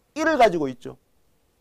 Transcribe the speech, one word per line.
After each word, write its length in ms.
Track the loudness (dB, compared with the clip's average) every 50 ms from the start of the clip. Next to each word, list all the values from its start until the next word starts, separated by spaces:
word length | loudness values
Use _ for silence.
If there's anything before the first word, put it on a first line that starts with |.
| _ _ _
일을 220 | -4 -2 0 2
가지고 320 | 4 4 4 4 0 -4 -6
있죠. 300 | -8 -10 -14 -16 -18 -18 _ _ _ _ _ _ _ _ _ _ _ _